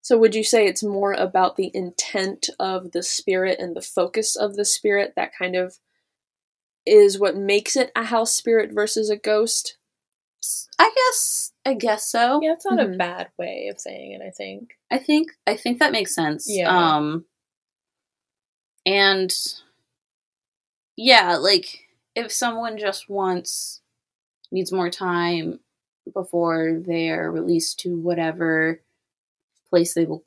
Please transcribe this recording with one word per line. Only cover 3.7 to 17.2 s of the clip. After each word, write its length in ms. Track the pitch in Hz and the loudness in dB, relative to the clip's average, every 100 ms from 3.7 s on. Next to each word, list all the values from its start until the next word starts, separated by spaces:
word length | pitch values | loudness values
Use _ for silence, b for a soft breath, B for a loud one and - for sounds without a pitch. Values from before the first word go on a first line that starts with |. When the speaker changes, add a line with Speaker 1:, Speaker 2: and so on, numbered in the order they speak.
Speaker 1:
the 60 | 165 | -8
focus 560 | - - 175 220 214 - | -6 -2 -2 -2 -2 -2
of 200 | 208 202 | -4 -2
the 80 | 208 | -2
spirit 480 | - 208 202 202 - | 0 0 0 0 -4
that 140 | 185 - | -6 -6
kind 180 | 180 180 | -4 -2
of 220 | 180 - _ _ _ _ _ _ _ _ _ _ | -4 -8 _ _ _ _ _ _ _ _ _ _
is 340 | - 214 202 196 | 6 10 10 6
what 180 | 196 190 | 0 0
makes 380 | 196 202 208 | 2 2 2
it 160 | 269 254 233 | 0 0 -2
a 80 | |
house 300 | 226 233 226 | 0 0 0
spirit 380 | - - 226 214 | -2 2 2 2
versus 340 | 208 214 - 214 | -2 -2 0 0
a 80 | 208 | -2
ghost? 640 | 214 214 226 - - - _ _ _ _ _ _ - - - - | 2 2 2 -2 -6 -14 _ _ _ _ _ _ -8 -8 -8 2
Speaker 2:
I 140 | 427 | 2
guess, 580 | 494 508 508 - - - _ | 4 2 2 0 -2 -6 _
I 80 | 262 | -4
guess 340 | 247 233 214 - | -2 0 -2 -2
so. 300 | 233 240 285 | 0 2 2
Speaker 3:
Yeah, 100 | 311 | 2
it's 140 | 330 403 | 0 0
not 120 | 339 | 0
Speaker 1:
Mm-hmm. 140 | 226 | 0
Speaker 3:
a 20 | 185 | 0
bad 300 | 175 180 175 - | -4 -6 -12 -10
way 300 | 175 185 202 | -10 -8 -10
of 80 | 202 | -10
saying 320 | - - - | -14 -14 -14
it, 80 | - | -14
I 60 | 190 | -16
think. 460 | - 196 196 233 - _ | -14 -14 -14 -18 -20 _
Speaker 2:
I 80 | 262 | -4
think, 300 | 269 302 320 - - | 2 2 2 -4 -4
I 100 | 214 | -2
think 220 | 240 240 | -2 0
that 140 | 302 | 2
makes 220 | 226 190 | 2 -2
sense. 300 | - 156 151 - | -2 -2 -2 -4
Speaker 3:
Yeah. 180 | 202 170 | -2 2
Speaker 2:
Um, 560 | 180 170 151 151 160 | 4 4 2 0 -4